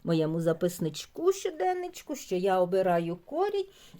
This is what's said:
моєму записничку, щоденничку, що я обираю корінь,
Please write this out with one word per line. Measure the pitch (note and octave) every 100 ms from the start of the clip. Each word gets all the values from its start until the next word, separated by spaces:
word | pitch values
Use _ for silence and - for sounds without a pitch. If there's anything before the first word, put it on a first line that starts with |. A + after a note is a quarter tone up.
моєму | - E3 D#3 E3
записничку, | E3 E3 F3 - D#3+ D3+ - - E4+
щоденничку, | G4 G4 D#4 F#4 F4+ F4+ - - C#4
що | - F3+
я | G3 F#3
обираю | F3+ F#3+ F#3+ E3+ E3+ F3
корінь, | - D4 G4+ G4+ F#4+ - - -